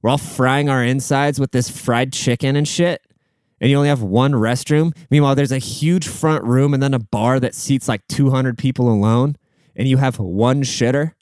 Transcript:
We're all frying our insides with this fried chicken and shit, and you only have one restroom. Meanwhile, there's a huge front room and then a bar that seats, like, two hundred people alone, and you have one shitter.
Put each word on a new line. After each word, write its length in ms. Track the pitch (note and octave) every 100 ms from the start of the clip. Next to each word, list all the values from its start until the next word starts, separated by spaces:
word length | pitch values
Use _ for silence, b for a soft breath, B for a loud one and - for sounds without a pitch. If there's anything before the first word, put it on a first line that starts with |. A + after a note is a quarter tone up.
We're 80 | A2+
all 80 | C#3+
frying 500 | - - B2+ C3+ D3
our 160 | C3
insides 560 | A#2+ C3+ B2+ C#3 C#3+ C#3
with 100 | C3+
this 180 | B2 B2
fried 440 | - - A#2+ C3
chicken 420 | - - A#2+ C3+
and 140 | C#3+ D3+
shit, 340 | - F3 E3 _ _ _ _ _ _
and 100 | C3
you 60 | C#3
only 120 | C#3+
have 140 | C#3
one 300 | G2+ G#2+ C3+
restroom. 640 | C3+ A2+ B2 - D3+ E3 B B
Meanwhile, 240 | D3 C#3+
there's 180 | C#3 C#3
a 60 | C3+
huge 480 | - - D#3 F3+ D3+
front 380 | - D#3 D#3
room 280 | A#2 B2+ C#3+
and 100 | C#3
then 120 | C#3
a 40 | C3
bar 420 | G#2+ G#2+ A#2 C3
that 140 | B2
seats, 340 | - - C3+ -
like, 180 | G#2+ -
two 240 | - C#3
hundred 260 | C3 C3 A#2+
people 320 | C3+ B2 A#2+
alone, 480 | G#2+ G#2+ A#2 C#3 D3 _ _ _
and 140 | - C3
you 80 | C3
have 220 | C3+ -
one 440 | F#2+ F#2 A#2+ C#3
shitter. 500 | C3 - A#2+ C#3 D#3+ _